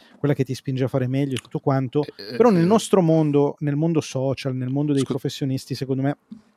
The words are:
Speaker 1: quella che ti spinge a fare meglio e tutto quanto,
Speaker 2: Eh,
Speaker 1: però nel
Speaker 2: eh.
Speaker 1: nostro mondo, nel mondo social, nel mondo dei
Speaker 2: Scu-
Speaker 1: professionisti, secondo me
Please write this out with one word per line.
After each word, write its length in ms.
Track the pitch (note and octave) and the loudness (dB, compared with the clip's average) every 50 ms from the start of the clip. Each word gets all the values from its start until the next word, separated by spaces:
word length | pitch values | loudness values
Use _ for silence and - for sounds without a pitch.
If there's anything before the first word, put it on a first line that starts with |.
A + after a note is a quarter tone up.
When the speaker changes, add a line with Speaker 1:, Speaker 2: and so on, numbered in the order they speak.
| _ _ _ _ | _ _ _ _
Speaker 1:
quella 160 | - C#3+ C#3 | 0 0 0
che 80 | - C3+ | 0 0
ti 100 | - C3 | -2 -4
spinge 300 | - - - C3 B2 C3 | -6 -6 -4 -2 -2 -2
a 40 | |
fare 200 | B2 - C3+ B2+ | 0 0 0 0
meglio 260 | B2 C3 C3+ C#3+ C#3 C3 | 0 0 -2 -2 -2 -4
e 40 | A#2 | -6
tutto 180 | - - - D3+ | -8 -8 -10 -4
quanto, 440 | - C#3+ C3+ C3+ C3+ A#2+ - D3 C#3+ | -2 0 0 0 -2 0 -2 -2 -2
Speaker 2:
Eh, 320 | - - - - G#3+ B3 | -2 -8 -14 -14 -10 0
Speaker 1:
però 140 | A#3 A3+ A#3+ | 2 4 4
nel 120 | G3 E3+ E3 | 6 4 4
Speaker 2:
eh. 40 | |
Speaker 1:
nostro 340 | F3+ A3+ G#3 - - - G3 | 4 4 2 2 2 2 4
mondo, 540 | F3 D#3+ D#3+ D#3+ D#3 D3 C#3+ C#3+ C#3+ C#3+ - - | 4 4 4 4 4 4 4 2 2 2 0 -2
nel 160 | D#3 D3 C#3+ | -4 -2 0
mondo 240 | C#3+ D#3+ E3+ E3+ D3+ | 0 0 2 0 0
social, 540 | - - - C3 C3 C3+ B2+ - - C3+ B2+ | -2 -2 -4 -4 -2 -2 -4 -4 -4 -6 -4
nel 140 | B2+ B2+ B2+ | -4 -4 -2
mondo 220 | C3+ C#3+ D3+ D3 C#3+ | -2 -2 0 0 0
dei 80 | C3+ | 0
Speaker 2:
Scu- 80 | C3 - | 0 0
Speaker 1:
professionisti, 640 | B2 C#3 - C#3+ - - D3+ C3+ C3 B2+ - - C#3 | -4 -4 -4 -6 -6 -4 -4 -4 -4 -4 -6 -8 -8
secondo 300 | - C#3 B2+ C3+ C3 C3+ | -8 -4 -4 -2 0 0
me 140 | C#3 C#3+ - _ _ - - _ _ _ | -2 -4 -4 _ _ -20 -20 _ _ _